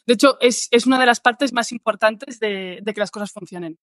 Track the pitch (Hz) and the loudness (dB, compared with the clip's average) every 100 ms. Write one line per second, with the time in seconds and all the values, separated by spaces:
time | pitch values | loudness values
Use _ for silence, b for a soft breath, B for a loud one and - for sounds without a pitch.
0 | - 240 277 254 247 - - 240 247 262 | -2 4 4 4 2 0 0 2 2 4
1 | 254 233 - 233 285 240 226 240 - 208 | 4 4 0 0 -2 -2 -6 -4 -6 0
2 | 220 220 - 240 220 196 185 175 208 208 | 0 0 -8 -6 -6 -4 -8 -8 -8 -4
3 | 202 - 202 - 180 175 170 160 | -6 -6 -12 -12 -14 -12 -12 -12